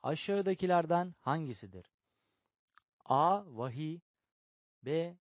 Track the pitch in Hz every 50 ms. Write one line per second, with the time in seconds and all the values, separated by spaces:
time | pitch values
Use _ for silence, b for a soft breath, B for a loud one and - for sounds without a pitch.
0 | - - 151 160 - - 202 202 196 190 190 - - 185 180 175 165 156 170 175
1 | 180 185 170 - _ 127 143 165 160 139 120 - - 98 92 92 85 _ _ _
2 | _ _ _ _ _ _ _ _ _ _ _ _ _ _ _ - _ _ _ _
3 | - - 131 135 151 170 190 202 208 180 127 110 117 131 113 127 156 156 160 170
4 | - _ _ _ _ _ _ _ _ _ _ _ _ _ _ _ - 123 147 165
5 | 165 170 175 180 _